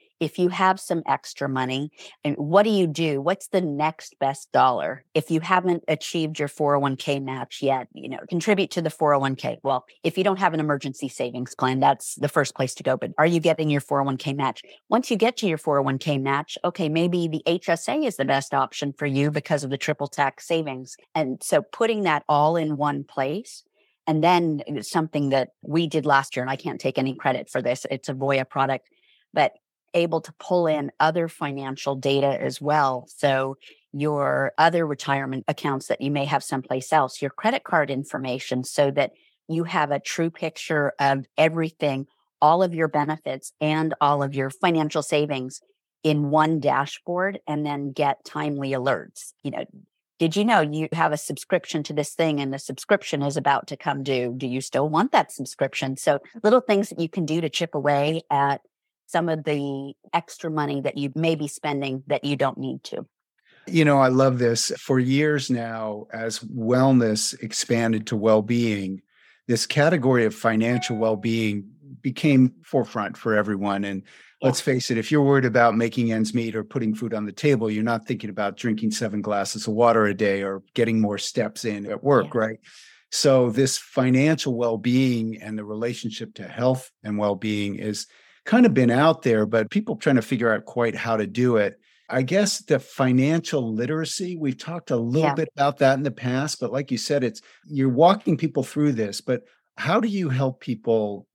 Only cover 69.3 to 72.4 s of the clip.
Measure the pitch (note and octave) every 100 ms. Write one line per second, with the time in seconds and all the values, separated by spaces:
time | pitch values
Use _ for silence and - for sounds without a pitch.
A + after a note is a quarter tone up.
69.3 | _ - A#2 - - D3 E3+ B2+ B2 A2
70.3 | G#2+ A#2 A2 A2+ B2 - A2+ A2+ G#2+ A2+
71.3 | A2+ A2 G#2 G2 C3 C#3 C3 C#3 B2+ D#3
72.3 | C3+